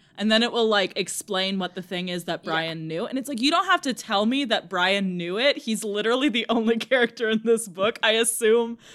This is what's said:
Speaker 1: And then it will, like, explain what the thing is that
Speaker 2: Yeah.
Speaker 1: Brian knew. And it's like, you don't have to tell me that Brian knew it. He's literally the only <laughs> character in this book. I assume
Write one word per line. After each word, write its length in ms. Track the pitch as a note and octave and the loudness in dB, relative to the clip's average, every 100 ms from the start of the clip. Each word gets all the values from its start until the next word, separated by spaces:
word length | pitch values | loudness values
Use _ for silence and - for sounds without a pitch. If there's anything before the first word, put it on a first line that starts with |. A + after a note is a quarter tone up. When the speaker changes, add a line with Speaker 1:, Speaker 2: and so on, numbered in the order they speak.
| _ - | _ -4
Speaker 1:
And 140 | G#3+ | 2
then 100 | A3 | 2
it 100 | A#3+ | 2
will, 160 | A#3 A3 | 2 2
like, 260 | G#3 F#3 - | 2 0 -2
explain 640 | F#3 - - F#3+ F#3+ G3 | -6 -6 -4 -2 -2 -2
what 160 | F3+ F#3+ | -4 -8
the 80 | |
thing 260 | F3+ F3+ F3+ | -8 -6 -4
is 140 | F3 | -6
that 180 | F3 E3 | -6 -6
Speaker 2:
Yeah. 80 | F#3+ | -4
Speaker 1:
Brian 360 | D#3+ E3 D#3+ D#3+ | -4 -4 -6 -6
knew. 180 | D#3+ A3 | -6 -6
And 140 | C4 | -6
it's 100 | B3 | -6
like, 100 | B3+ | -2
you 120 | C4+ | 2
don't 160 | E4+ F#4 | 2 2
have 140 | F4+ | 0
to 120 | C#4 | 0
tell 320 | A3+ - G3+ G#3+ | -4 -2 0 2
me 200 | C4+ C4 | 0 0
that 220 | G#3+ E3+ | -2 -2
Brian 480 | F#3 F#3 G3+ F#3+ F3 | 0 2 2 0 -4
knew 220 | E3+ G3 | -4 0
it. 200 | C#4 D4 | 0 0
He's 240 | - A3 | -2 -4
literally 440 | A3 G3+ G#3+ B3+ C#4+ | -2 -2 0 2 2
the 180 | A3+ - | 2 0
only 280 | A#3 A3 A#3 | 2 2 0
<laughs> 120 | - | 2
character 400 | B3+ A#3 - A3+ | 2 2 0 -2
in 120 | A3 | 0
this 240 | A3+ A3+ G#3+ | 2 0 0
book. 320 | E3+ G#3 - | -2 -2 0
I 120 | A3+ | 2
assume 640 | A3 A#3 - A3 A#3 A#3 A#3 - | 4 2 2 4 4 2 -6 -10